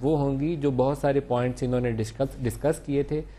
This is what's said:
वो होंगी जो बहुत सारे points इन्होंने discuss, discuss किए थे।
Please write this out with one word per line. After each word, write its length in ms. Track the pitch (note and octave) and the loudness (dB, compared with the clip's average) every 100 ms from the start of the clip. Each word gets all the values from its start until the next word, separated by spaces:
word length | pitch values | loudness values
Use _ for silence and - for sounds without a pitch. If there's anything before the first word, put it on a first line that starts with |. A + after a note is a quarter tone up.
वो 160 | C3 D#3 | 0 2
होंगी 380 | C#3 C3+ D3+ E3+ | 2 0 0 0
जो 140 | C#3+ | 0
बहुत 280 | B2+ C3 C#3+ | 2 2 2
सारे 200 | C#3+ C#3 | 2 2
points 400 | C3+ B2 B2 B2 | 2 0 0 0
इन्होंने 300 | B2+ B2 B2 | 0 0 0
discuss, 440 | A2+ A2 - C#3 - | 0 -4 -2 -4 -2
discuss 420 | B2 G#2+ C#3+ D#3+ - | -4 0 0 0 0
किए 180 | C#3 | 0
थे। 180 | C#3+ D3+ D3+ | 0 -2 -6